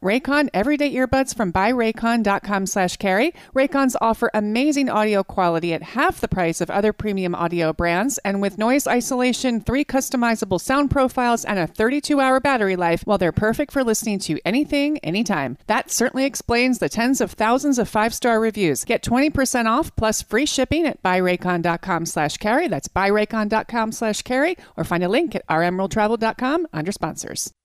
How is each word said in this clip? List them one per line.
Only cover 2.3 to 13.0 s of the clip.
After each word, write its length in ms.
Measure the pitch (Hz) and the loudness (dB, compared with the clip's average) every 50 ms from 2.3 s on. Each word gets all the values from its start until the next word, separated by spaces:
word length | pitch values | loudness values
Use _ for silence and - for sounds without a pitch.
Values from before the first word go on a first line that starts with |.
| 196 - | 0 0
com 240 | - 196 202 196 190 | -2 -2 -2 -2 -2
slash 320 | 180 - 202 180 175 - - | 0 0 0 0 0 -2 -2
carry. 340 | - 190 185 208 269 339 - - - - - | 0 0 2 2 2 0 -2 -6 -18 -4 0
Raycons 400 | 262 269 269 277 277 269 254 - - | 0 0 2 2 2 0 2 0 0
offer 280 | - 226 220 - 226 - - | 0 0 0 2 0 0 0
amazing 560 | 214 208 208 214 240 277 302 277 285 269 233 | 0 0 0 0 2 2 2 2 2 0 0
audio 320 | - 214 214 214 208 196 | 2 2 2 2 2 0
quality 500 | 190 - - 196 185 170 165 165 170 170 | 0 -2 0 0 2 2 2 0 0 -2
at 100 | 165 - | -4 -4
half 380 | 165 - - 247 294 247 247 - | -6 -6 -2 0 0 0 0 -2
the 80 | - - | -4 -4
price 320 | - 185 170 165 165 - | -2 0 0 0 0 -2
of 80 | 170 - | -4 -2
other 240 | - 202 208 214 | 0 0 0 0
premium 420 | 208 - 214 214 196 190 185 175 170 | 0 -2 -4 -4 -2 -2 -2 -2 -2
audio 380 | - 170 165 175 170 160 160 | -2 -2 -2 0 0 0 0
brands, 460 | 156 - 175 170 170 180 226 277 - - | 0 0 0 0 2 0 0 -2 -2 -4
and 240 | - 202 202 196 | -4 -4 -2 0
with 160 | 202 196 190 202 | -2 -2 -2 0
noise 280 | 214 233 262 285 - | 0 2 2 2 2
isolation, 760 | - 240 247 233 - 262 247 247 254 233 - - 247 233 214 | 0 0 0 0 -2 -2 0 0 0 0 0 0 -2 -2 0
three 200 | - - 240 277 | -2 -2 0 0
customizable 800 | 302 - - 269 240 - - 247 240 233 226 - 220 190 190 - | -2 0 0 -2 -2 0 -2 0 0 0 0 -2 -2 -2 -2 -2
sound 300 | - - 262 285 285 262 | 0 0 0 2 2 2
profiles, 560 | - 277 262 247 - 269 240 240 233 226 - | 2 2 2 0 0 0 2 2 2 0 0
and 120 | - 208 185 | -2 -2 -2
a 80 | 160 | -2
thirty-two 540 | - - - 214 240 277 294 - - 302 277 | -2 0 0 0 2 2 -2 0 0 2 2
hour 180 | 262 262 262 262 | 4 4 2 2
battery 380 | 254 285 269 233 208 190 185 | 2 2 2 2 2 0 0
life, 260 | 180 175 170 170 - | 0 2 0 0 0